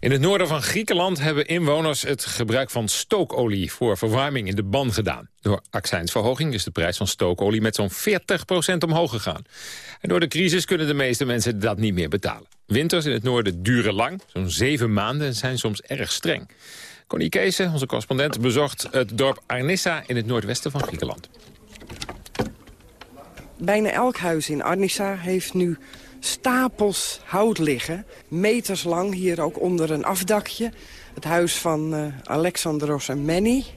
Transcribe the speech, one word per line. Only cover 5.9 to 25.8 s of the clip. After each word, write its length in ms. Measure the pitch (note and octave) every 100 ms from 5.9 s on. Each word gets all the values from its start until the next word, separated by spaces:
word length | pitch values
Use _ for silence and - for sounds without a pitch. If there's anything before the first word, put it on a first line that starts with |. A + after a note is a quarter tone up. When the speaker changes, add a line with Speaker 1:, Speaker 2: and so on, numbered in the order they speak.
| F#2+ E2+ B2 G#2+ B2+ D#3+
Speaker 1:
is 100 | A2+
de 60 | -
prijs 260 | E2+ E2+ F2+
van 100 | F#2+
stookolie 540 | - F2+ F2+ G2 A2
met 140 | A2
zo'n 160 | G#2 G2+
veertig 540 | - - F#3+ - F#3
procent 400 | - F#3 D#3+ F3+
omhoog 260 | E3+ D#3+ E3
gegaan. 320 | G#2+ - D#2 - - - - - -
En 80 | -
door 120 | F3
de 80 | E3
crisis 360 | D#3 F#3 F#3
kunnen 220 | - F3+ D3+
de 80 |
meeste 300 | C#3+ C3 A#2+
mensen 360 | C3+ A#2+ A2 G#2
dat 180 | A2 G2+
niet 160 | A2
meer 140 | F2+ D#2
betalen. 380 | G2+ E2 - - - -
Winters 380 | G#2+ E3 F3
in 80 | D3+
het 100 | A#2
noorden 400 | A#2 B2 G2+ F2
duren 320 | F#2+ B2 G#2+
lang, 280 | G2+ B2 F#3+ -
zo'n 240 | F2 F#2
zeven 420 | D2+ B2 D3 A#2
maanden, 340 | G#2 G#2+ C#3+ D3
en 80 |
zijn 240 | A#2 C3 C3+
soms 220 | A2+ G2+
erg 300 | - C3+ -
streng. 360 | - E3 D#3 - - - - - - _
Connie 220 | - E3
Keese, 420 | F#3+ F#3+ F#3 F#3
onze 140 | D#3 C3+
correspondent, 540 | A#2+ A#2 C3 D3 A2
bezocht 480 | B2 A#2+ C#3+ - -
het 280 | C3+ A2+ A2
dorp 240 | C3+ C3 _
Arnissa 560 | B2 C3+ F#3 F#3 D#3+ -
in 100 | A#2+
het 100 | A2
noordwesten 440 | A#2+ - B2 -
van 120 | C#3
Griekenland. 460 | - D#2 C3 - - - - - - - - - - - - - - - - - - - - - - - - -
Speaker 2:
Bijna 340 | F3 G#3 G#3+
elk 260 | - B3 A#3+
huis 320 | F3 E3 D3
in 140 | D3
Arnissa 520 | - F3+ G3 - G3 G3
heeft 380 | F3 F#3 -
nu 240 | F#3 F3 E3